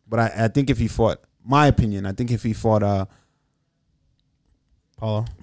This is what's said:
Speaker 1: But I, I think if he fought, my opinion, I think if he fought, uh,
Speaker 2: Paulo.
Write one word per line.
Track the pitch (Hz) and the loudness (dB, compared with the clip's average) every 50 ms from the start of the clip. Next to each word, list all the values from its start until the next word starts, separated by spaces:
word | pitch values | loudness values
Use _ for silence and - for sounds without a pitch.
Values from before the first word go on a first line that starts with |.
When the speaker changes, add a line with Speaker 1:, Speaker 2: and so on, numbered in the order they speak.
| _ | _
Speaker 1:
But | - 113 117 | -4 -2 0
I, | 113 107 - 107 113 | 0 0 0 0 -2
I | 110 | 0
think | - 143 139 127 | 0 0 0 0
if | 135 | 0
he | 113 117 | 0 0
fought, | 107 - - 113 104 - - _ _ _ _ - | -2 0 0 0 0 0 -2 _ _ _ _ -4
my | 113 135 147 151 | 0 2 4 4
opinion, | 143 127 - 127 107 101 98 98 | 4 4 2 2 0 0 -4 -6
I | 98 98 | -6 -4
think | - 123 120 | -4 -4 -4
if | 120 110 - | -4 -2 -2
he | 117 107 | -4 -4
fought, | - - 113 110 107 104 | -2 0 2 2 2 2
uh, | 101 101 95 95 - _ _ _ _ _ _ _ _ _ _ _ _ _ _ _ _ _ _ _ _ _ _ _ _ _ _ _ _ _ _ _ _ _ _ _ _ _ | 2 0 0 -2 -6 _ _ _ _ _ _ _ _ _ _ _ _ _ _ _ _ _ _ _ _ _ _ _ _ _ _ _ _ _ _ _ _ _ _ _ _ _
Speaker 2:
Paulo. | - 110 110 107 107 113 113 - - | -8 -6 -4 -2 -2 -4 -6 -8 -8